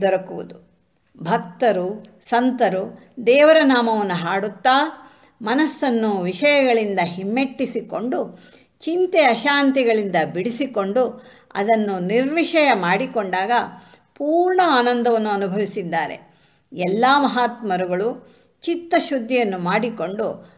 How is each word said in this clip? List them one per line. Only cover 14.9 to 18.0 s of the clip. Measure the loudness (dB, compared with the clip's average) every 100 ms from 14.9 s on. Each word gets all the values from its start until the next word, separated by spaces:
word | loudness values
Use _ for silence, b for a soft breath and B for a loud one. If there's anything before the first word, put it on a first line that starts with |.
| 2 2 2 0
ಅನುಭವಿಸಿದ್ದಾರೆ. | -2 -2 -2 -4 -6 -4 -4 -4 -8 -18 b b b b
ಎಲ್ಲ | -6 -2 2 4 4
ಮಹಾತ್ಮರುಗಳು | 2 0 -2 -4 -4 -2 -2 -2